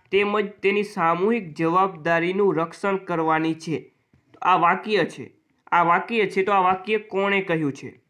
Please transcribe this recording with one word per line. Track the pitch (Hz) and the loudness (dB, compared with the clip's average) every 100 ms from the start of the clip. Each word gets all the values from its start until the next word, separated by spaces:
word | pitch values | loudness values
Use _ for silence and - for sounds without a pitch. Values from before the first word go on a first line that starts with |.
| _ | _
તેમજ | 190 202 208 202 - | 0 2 0 -2 -2
તેની | 190 208 | -2 0
સામૂહિક | 202 196 165 170 196 233 175 | -2 0 0 2 0 0 -4
જવાબદારીનું | 151 165 180 196 170 156 170 170 190 202 160 | -4 0 2 0 -2 0 0 0 0 0 0
રક્ષણ | 165 - 202 190 | -2 -4 -4 -4
કરવાની | 190 170 160 156 160 | -4 -2 0 0 0
છે. | 160 170 143 - _ _ _ _ | -4 -6 -8 -8 _ _ _ _
તો | - | -4
આ | - 180 | 0 4
વાક્ય | 170 190 214 202 | 4 2 0 0
છે, | 156 - 123 _ _ _ _ | 0 -6 -18 _ _ _ _
આ | 170 | 2
વાક્ય | 170 180 190 233 196 | 4 2 0 -2 0
છે, | 196 | 0
તો | 190 | 0
આ | 196 | 2
વાક્ય | 180 185 220 220 | 2 0 -2 -4
કોણે | 214 196 202 196 | -2 -4 0 0
કહ્યું | 190 165 147 | 0 -2 -2
છે? | 139 123 - | -6 -12 -18